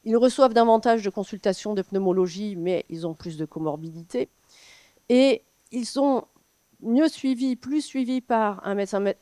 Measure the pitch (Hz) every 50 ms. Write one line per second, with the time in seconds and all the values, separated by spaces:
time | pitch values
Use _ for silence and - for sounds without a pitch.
0 | - 220 226 233 247 254 - - 262 247 220 233 233 233 226 220 220 240 226 226
1 | 196 196 - 214 185 - 220 185 - 202 185 - - 214 214 190 180 - 196 190
2 | 196 185 175 190 185 180 160 196 214 208 196 170 165 180 180 - - - 170 165
3 | 170 165 165 - - 175 156 151 156 151 - 160 156 156 143 156 160 165 160 170
4 | 165 - - 247 - - _ _ _ _ _ _ - - - - _ _ _ _
5 | _ - 247 254 269 269 240 - _ _ _ _ _ _ 226 247 226 - - 277
6 | 277 277 262 226 - - _ _ _ _ _ _ _ _ _ _ - 226 233 277
7 | 320 311 - - - 262 254 233 269 262 247 - - 254 294 302 285 - - 269
8 | 254 233 262 254 - - 233 220 214 208 196 180 - 202 196 202 202 - 214 196
9 | 202 196 196 _